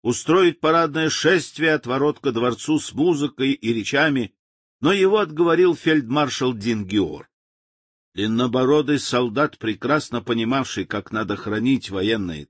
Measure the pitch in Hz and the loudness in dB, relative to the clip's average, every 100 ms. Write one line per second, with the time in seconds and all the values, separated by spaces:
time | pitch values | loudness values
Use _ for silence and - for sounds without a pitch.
0 | 113 120 - 180 180 170 156 165 165 151 | -2 -4 2 4 4 2 2 2 2 0
1 | 156 - 156 180 - - 160 151 120 131 | -2 0 2 2 0 -2 0 0 -2 0
2 | 147 - 139 113 123 113 - 165 - 95 | 0 0 -2 0 -2 -2 -2 -2 -2 0
3 | 170 156 147 - 135 139 110 113 98 139 | 0 2 -2 -2 -2 -2 -2 -2 0 0
4 | 156 135 110 _ _ _ _ _ - 202 | 2 0 -4 _ _ _ _ _ 0 4
5 | 190 214 185 151 170 170 180 160 165 156 | 4 4 0 0 2 6 4 4 2 2
6 | 113 143 143 - 127 117 107 110 95 104 | 2 0 0 0 -2 -2 -2 -2 0 0
7 | 85 73 - _ _ _ _ _ _ _ | 0 -4 -16 _ _ _ _ _ _ _
8 | _ 90 107 113 123 123 127 151 139 143 | _ -6 -2 0 0 2 4 2 2 -2
9 | - 123 123 110 147 - 113 104 127 147 | 0 -2 -2 0 -2 -2 -6 -4 -2 -2
10 | - 120 110 117 113 135 123 - 92 104 | -2 -8 -4 -2 0 -2 -4 -6 -6 -8
11 | - 107 104 101 107 107 120 131 - 95 | -6 -6 -6 -6 -4 -2 0 0 -2 -4
12 | 101 113 92 78 | -2 -2 -4 -8